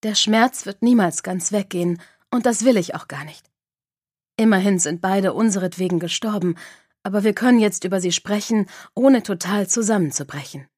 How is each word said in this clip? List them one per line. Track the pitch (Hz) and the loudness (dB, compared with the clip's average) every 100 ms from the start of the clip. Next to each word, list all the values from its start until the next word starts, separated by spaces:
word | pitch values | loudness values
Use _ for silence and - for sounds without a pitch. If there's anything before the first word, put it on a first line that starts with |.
Der | 220 202 | -2 -2
Schmerz | - 220 247 - - | 2 4 2 0 -12
wird | 196 | -2
niemals | 233 247 185 170 | 4 4 4 -2
ganz | - 185 - | -6 -6 -4
weggehen, | 208 196 185 175 170 - _ _ | -4 -4 -4 -2 -4 -8 _ _
und | 247 247 | -2 0
das | 226 | 0
will | 233 226 | 2 2
ich | 175 175 | 0 -8
auch | - | -12
gar | 139 156 | -14 -14
nicht. | - _ _ _ _ _ _ _ _ _ - | -16 _ _ _ _ _ _ _ _ _ 0
Immerhin | 220 202 190 185 | 2 4 4 2
sind | 151 170 | 0 -2
beide | 185 196 190 | -2 0 0
unseretwegen | 147 226 196 185 175 185 175 | 0 0 0 -4 -4 -2 -2
gestorben, | 170 - 226 208 175 170 - - _ _ | -2 -6 -4 -2 -2 -4 -10 -20 _ _
aber | - 202 | -4 0
wir | 208 | 0
können | 202 247 247 | 2 4 4
jetzt | 214 202 | 4 0
über | 190 190 | -4 -2
sie | 180 | -2
sprechen, | 170 - 208 202 220 196 - - | -4 -4 -6 0 -2 -2 -6 -14
ohne | - 262 262 | 0 4 4
total | - 180 175 208 190 | 2 -6 -2 -2 -2
zusammenzubrechen. | - 214 214 160 - 139 143 139 139 135 | -2 0 0 0 -4 -10 -12 -14 -16 -18